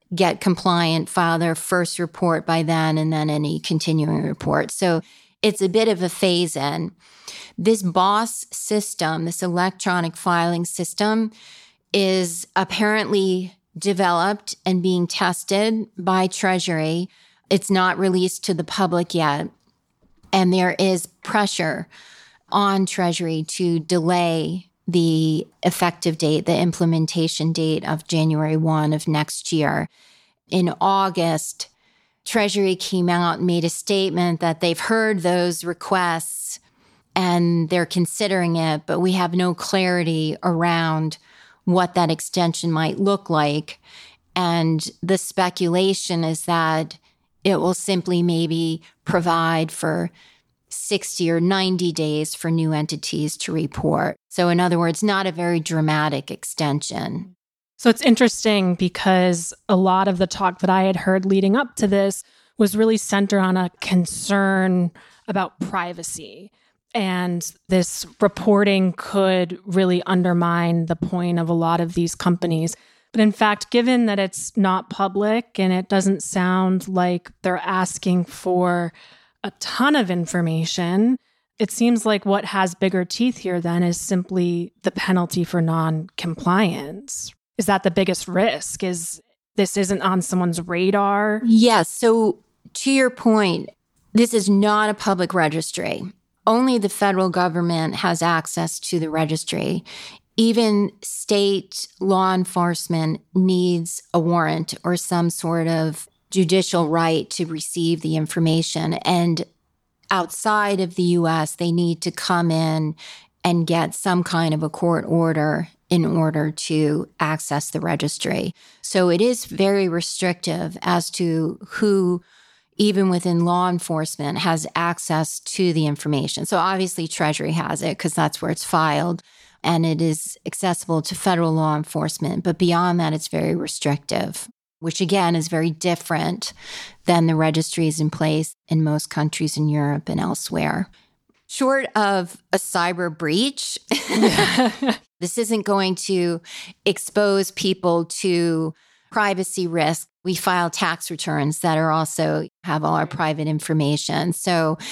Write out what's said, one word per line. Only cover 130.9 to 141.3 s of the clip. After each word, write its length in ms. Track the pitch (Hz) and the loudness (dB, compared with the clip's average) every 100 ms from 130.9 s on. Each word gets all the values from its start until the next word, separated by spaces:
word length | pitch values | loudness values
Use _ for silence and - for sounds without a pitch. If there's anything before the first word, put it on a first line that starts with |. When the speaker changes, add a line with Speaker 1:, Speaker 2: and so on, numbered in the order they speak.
| 160 | -2
Speaker 1:
to 120 | 156 | -2
federal 380 | 180 196 175 165 | -4 0 2 2
law 240 | 160 156 151 | 2 0 0
enforcement. 680 | 151 156 156 - 151 - 180 | -4 -4 -4 -4 -4 -2 -2
But 120 | 170 | 0
beyond 440 | 180 170 180 175 | 2 2 2 2
that, 100 | 160 | 0
it's 160 | 156 - | -2 -4
very 260 | 160 156 | -2 0
restrictive, 920 | 170 151 - 147 143 - - - - - _ _ _ | -2 -4 -4 -2 -2 -2 -4 -4 -8 -14 _ _ _
which 220 | 165 - | -6 -2
again 340 | 175 196 170 170 | 0 2 2 0
is 140 | 160 | 0
very 200 | 160 165 | -2 -2
different 840 | 156 180 170 - 160 165 180 - - - - - - - | -2 -2 -2 -2 -2 -2 -4 -8 -12 -16 -16 -16 -6 2
than 220 | 170 165 | 4 4
the 80 | 156 | 4
registries 640 | 160 156 156 - 160 156 | 2 0 -2 0 0 0
in 100 | 156 | -2
place 460 | - 156 156 160 - - | 0 0 0 -2 -8 -2
in 160 | 160 | 0
most 260 | 156 151 - | 2 0 -2
countries 480 | - 151 - 156 - | -2 -2 -2 -4 0
in 100 | 151 | 0
Europe 420 | 147 143 147 - | 2 0 -2 -4
and 100 | - | -4
elsewhere. 680 | - - - 165 - - 185 _ _ _ _ | -2 -4 -4 -2 -2 -2 -4 _ _ _ _